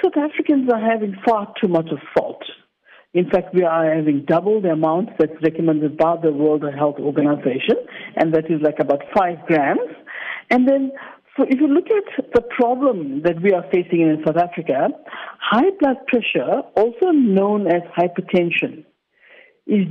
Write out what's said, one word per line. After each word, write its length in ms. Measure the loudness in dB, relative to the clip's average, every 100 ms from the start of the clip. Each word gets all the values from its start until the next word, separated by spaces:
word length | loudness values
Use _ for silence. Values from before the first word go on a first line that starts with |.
South 140 | -2 0
Africans 500 | -2 -2 0 2 2
are 80 | 0
having 340 | 0 -2 -4 -4
far 300 | -2 -2 -2 -4
too 60 | 0
much 180 | 0 -2
of 80 | -6 -6 -4
salt. 240 | -4 -6 -16 -20 _ _ _ -20 _
In 160 | -2 0
fact, 240 | 0 0
we 80 | 0
are 320 | 2 2 2
having 320 | 2 0 0 0
double 360 | 0 2 0
the 80 | 0
amount 400 | 0 0 0 -2 -2
that's 200 | -2 0
recommended 520 | -2 0 0 0 0 0
by 200 | 0 2
the 80 | 0
World 320 | 0 2 0 -2 -2
Health 200 | -2 -2
Organization, 760 | -4 0 0 0 -2 -2 0 -2 -4 -14 -8 -2
and 180 | 0
that 160 | 0 0
is, 140 | 0
like, 160 | 0 0
about 240 | 0 -2 -2 0
five 220 | 0 -2 -2
grams. 460 | 0 2 0 -4 -10 -18 -14 -12 -10 -2
And 180 | 2 4
then, 240 | 2 0 -8 -18 -20 _ -2
so 60 | 0
if 140 | 2
you 60 | 4
look 180 | 2 2
at 420 | 0 -2 -6 -2
the 80 | -2
problem 800 | 0 0 0 2 0 0 -4 -2 -2
that 180 | 0
we 100 | 2
are 120 | 0 0
facing 300 | -2 0 2
in 220 | 2 2 0
South 120 | 0
Africa, 500 | 0 -4 -4 0 -2 -4 -12 -16 -16 -10
high 300 | -2 2 2 2
blood 180 | 0 0 -2
pressure, 560 | -2 2 0 0 -2 -2 0
also 360 | 0 2 2
known 560 | 4 4 4 2 2 2
as 160 | 0 0 -2
hypertension, 880 | -2 -2 0 0 2 -2 -4 -8 -20 _ _ _ _ -20 -20 _ -2
is 160 | 0 2